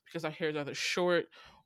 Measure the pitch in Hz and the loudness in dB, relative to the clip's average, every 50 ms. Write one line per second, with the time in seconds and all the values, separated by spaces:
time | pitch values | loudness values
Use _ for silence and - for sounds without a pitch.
0 | _ - - 165 160 151 151 - 165 156 151 151 143 135 135 - - - - 190 | _ -10 -8 -6 -6 -6 -4 -2 -2 -2 -2 -2 -4 -4 -4 -4 -2 -2 0 2
1 | 180 180 175 165 - - - - - - - - _ | 4 4 4 4 2 0 -6 -20 -20 -20 -20 -16 _